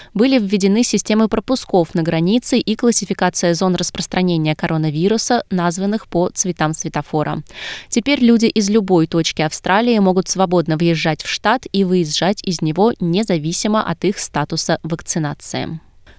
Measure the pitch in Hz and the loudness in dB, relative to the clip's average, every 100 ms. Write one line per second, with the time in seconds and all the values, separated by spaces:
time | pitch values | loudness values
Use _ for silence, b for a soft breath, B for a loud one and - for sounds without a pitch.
0 | B 190 254 262 202 202 196 202 247 202 | B 0 2 4 2 2 2 2 2 0
1 | - 214 220 - - 262 - 196 165 175 | 0 2 2 0 -2 -4 0 0 2 0
2 | 165 165 170 240 - 240 - 220 240 220 | 0 0 2 0 2 0 0 0 2 0
3 | 190 196 180 - 180 165 190 180 - - | -2 -2 -2 0 0 2 0 0 -4 -6
4 | - - 185 170 156 151 175 160 156 147 | -4 -2 0 0 0 -2 -2 -2 -2 0
5 | 185 220 - 240 - 185 175 175 196 220 | 0 0 0 -2 0 -2 -2 -2 -4 -4
6 | - 175 180 - 185 170 156 160 160 - | -4 -2 -2 -2 -6 -2 -2 -2 -6 -6
7 | 147 156 147 151 - B B B B - | -4 -4 -2 -6 -10 B B B B -2
8 | 269 285 240 233 226 - 196 214 190 180 | 0 2 4 6 4 2 2 0 4 2
9 | 160 165 160 - 156 - - 190 240 226 | 4 0 -2 -2 -4 -2 0 2 2 4
10 | 190 180 180 180 190 180 160 156 170 165 | 4 2 0 0 2 2 2 0 2 2
11 | 165 151 - - 208 247 - 196 190 185 | 0 -2 -6 -4 0 -2 -2 -2 2 2
12 | 156 - 165 208 - 165 156 156 220 - | 0 0 0 0 -4 -2 -2 2 2 2
13 | 170 175 220 175 151 175 208 214 - 165 | -2 0 0 -2 -2 -4 0 0 -2 -2
14 | 175 208 - 147 147 160 - 165 156 165 | -2 -4 -6 -4 -4 -4 -2 -4 -4 -8
15 | - 175 147 143 - 127 - 160 - - | -4 -4 -4 -6 -8 -8 -6 -10 -14 -20
16 | - | -20